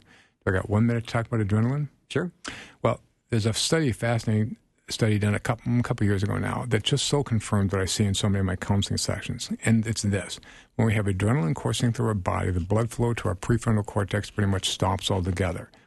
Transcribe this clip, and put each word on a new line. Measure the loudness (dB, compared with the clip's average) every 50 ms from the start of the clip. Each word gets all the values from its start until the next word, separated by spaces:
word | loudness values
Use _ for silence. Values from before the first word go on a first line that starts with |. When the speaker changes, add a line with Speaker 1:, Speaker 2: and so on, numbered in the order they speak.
| -14 _ -20 -20 _ _ _ _ _
Speaker 1:
I | 0
got | 0 0 0 2
one | 2 2 4
minute | 4 2 0 -4
to | -2
talk | -2 -2 -2
about | 0 0 0 0
adrenaline? | 2 2 2 2 2 0 -2 -4 -6 -8 _ _ _
Speaker 2:
Sure. | -4 -2 -2 -2 -6 _ -14 -14 -12 -12 -16 -20 -18 _ -2
Speaker 1:
Well, | -2 -2 -2 -8 _ _ _ _ _
there's | -2 0 2
a | 0 0
study, | 0 0 2 2 2 2 0
fascinating | 0 0 0 0 0 0 0 0 0 0 0 -2 -4 -12 _ _ _ _ _ -10
study | -2 0 2 2 2 2
done | 2 0 0
a | 0
couple, | -2 -2 -4 -2 -2 0 0
a | 0 0
couple | 0 0 0 2
years | 2 2 2 0
ago | -2 -2
now | -2 -2 -2 -4 -4 -2 0
that | 0 0 2
just | 2 0 0 2
so | 2 2 0
confirmed | 2 0 0 -2 0 0 2 2 2 2 2
what | 0
I | 0
see | 0 0 2 2
in | 2 2
so | 2 2 2
many | 2 2
of | 0
my | 0 -2
counseling | -4 -2 0 2 2 2 0 0
sessions. | -2 -2 -2 -4 -4 -6 -8 -8 -8 -6 -8 -8 -2 2
And | 4 4 4 4
it's | 0 -2 -2 0
this. | 0 0 0 -2 -6 -12 -14 -14 -20 -20 -20 -20 _ _
When | 0 2
we | 2 2
have | 2 0
adrenaline | 0 0 0 2 2 2 2 2 0 -2
coursing | -2 -2 -4 -2 0 0 0
through | 0 0 0
our | 0 0
body, | 0 0 0 0 0 0 0
the | 0 -2
blood | 0 0 2 0 0 0
flow | 0 0 0 0 0
to | -2 -2
our | -4 -4
prefrontal | -4 0 0 0 2 2 0 0 0 0
cortex | -2 -2 -2 -2 0 -2 -4 -4 -4
pretty | -4 -2 0 0
much | 0 0 -2 -4
stops | -2 0 0 0 0 0 0 0
altogether, | 0 0 0 -2 0 0 -2 -2 -2 -6 -10 -14 -20 -20 _